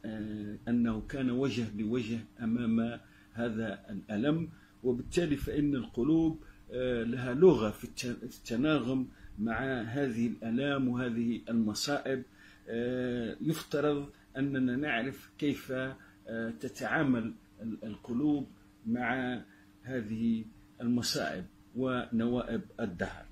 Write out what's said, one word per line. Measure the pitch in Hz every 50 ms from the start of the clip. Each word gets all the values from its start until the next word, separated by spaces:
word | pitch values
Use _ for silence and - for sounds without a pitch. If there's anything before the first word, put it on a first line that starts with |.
| -
آه، | 113 110 110 107 107 107 107 104 104 104 - - 117
أنه | 117 120 117 117 110 110
كان | 98 - - 135 131 127
وجه | 120 127 139 135 107 120 117 104 101
لوجه | 101 110 104 120 131 113 104 117 117 113 - - -
أمام | 120 113 113 120 120 113 113 113 113 117 120 113 - - - - - -
هذا | - 110 117 120 110 110 113 107 98 - - -
الألم، | 107 95 87 - 104 101 120 147 156 165 170 - - - - - - - -
وبالتالي | 127 120 120 127 - - 175 175 156 143
فإن | 135 - - 113 151 147 147 139
القلوب، | 127 110 - - 123 117 147 160 165 165 156 156 - - - - - - -
آه، | - 127 127 127 123 117
لها | 117 117 120 131 123 131 123
لغة | 143 180 185 151 110 110 107
في | 107 - -
الت-، | 113 - - 127 123 117 -
التناغم | - 127 - - - - 117 113 139 156 156 139 113 123 131 131 127 - - - - - - -
مع | 107 117 113 113 131 135 131 123
هذه | 110 113 117 143 143 131 110 117 117
الآلام | 117 104 - - 113 113 127 139 143 143 139 131 123
وهذه | 120 123 127 123 113 117 117 117 117 - - -
المصائب. | 117 117 110 104 104 - - 143 143 135 - 123 135 131 131 - - - - - - - - -
آه، | 113 117 120 120 127 127 127 123 120 123 117 107 - -
يفترض | - 151 160 - - - - 143 143 151 147 143 143 143 - - - - -
أننا | 131 139 143 135 135 131 127 123
نعرف | 131 147 151 123 113 117 135 - - - - - -
كيف، | 151 147 123 - - -
آه، | 131 131 131 131 131 - - - - - - - 113 113 113 113 113 -
تتعامل | - 123 - - 127 107 120 156 156 135 127 117 110 110 - - - - - -
ال-، | 110 117 104 - -
القلوب | 113 101 - - - 120 120 147 151 147 143 - - - - - - - - -
مع | 110 117 120 123 117 123 131 127 123 127 110 - - - - - - - -
هذه | - 123 131 127 110 104 113 110 113 117 113 113 110 - - - - - - -
المصائب | 123 117 123 120 113 - - 147 98 73 71 92 180 - - - - - -
ونوائب | 117 131 127 127 123 - - 120 110 113 120 120 123 113 - 117 104 92 - - -
الدهر. | 117 101 87 85 98 - - - - -